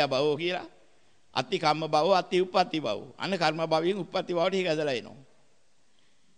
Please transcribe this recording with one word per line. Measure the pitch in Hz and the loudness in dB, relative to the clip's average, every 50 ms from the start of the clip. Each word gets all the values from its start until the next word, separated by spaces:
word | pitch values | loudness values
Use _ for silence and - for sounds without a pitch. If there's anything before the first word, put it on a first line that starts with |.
භවෝ | 147 139 135 127 147 151 147 | 2 2 2 2 2 2 0
කියලා. | 143 170 175 180 - - - - - - _ - - - - - - - - - | 0 -2 -4 -4 -6 -8 -12 -18 -20 -20 _ -20 -20 -20 -20 -20 -20 -20 -6 -4
අත්ති | - 131 127 196 170 | -4 -2 -2 -2 0
කම්ම | 160 151 151 156 160 | 2 2 2 2 0
භවෝ, | 156 151 151 156 185 196 | 0 2 2 4 4 4
අත්ති | 180 175 - 185 180 | 2 2 2 0 0
උප්පත්ති | 185 185 208 190 180 175 - 156 | 0 2 2 2 2 2 -2 -2
භවෝ. | 143 117 101 98 - 135 - | -2 -2 -4 -4 -8 -12 -10
අන්න | - - 175 | -8 -4 -4
කර්ම | 196 170 170 156 156 165 | -2 0 0 0 0 0
භවයෙන් | 165 160 160 156 165 180 202 202 | 0 0 2 2 2 0 0 -2
උප්පත්ති | 160 - - 190 170 - 175 | -4 -4 -4 -4 -4 -2 -2
භවයට | 170 170 190 185 | 0 0 0 0
ඒක | 190 180 175 | 0 0 0
ඇදලා | 156 156 151 143 131 | 0 0 0 -2 -2
එනවා. | 110 101 - - 139 - - - - - - - - - - - - - - - - - - - - - - - | -4 -6 -10 -16 -20 -20 -20 -20 -20 -20 -20 -20 -20 -20 -20 -20 -20 -20 -20 -20 -20 -20 -20 -20 -20 -20 -20 -20